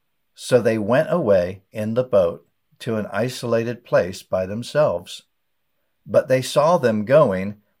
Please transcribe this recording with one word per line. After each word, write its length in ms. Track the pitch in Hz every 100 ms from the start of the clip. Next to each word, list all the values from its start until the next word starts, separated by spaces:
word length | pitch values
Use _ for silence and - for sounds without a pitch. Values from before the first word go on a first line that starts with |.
| _ _ _
So 260 | - - 123
they 160 | 113 113
went 340 | 101 127 156
away 520 | 175 123 95 90 95 _
in 220 | 101 107
the 100 | 113
boat 420 | 127 101 87 - _ _ _ _
to 160 | - 110
an 100 | 101
isolated 720 | 101 123 127 120 117 117 117
place 380 | - 143 90 90
by 220 | - 92
themselves. 760 | 92 107 120 147 147 87 90 - - _ _ _ _ _ _ _
But 220 | - 101 -
they 160 | 131
saw 340 | 127 147 151 175
them 280 | 123 107
going, 580 | 104 143 135 92 98 - _ _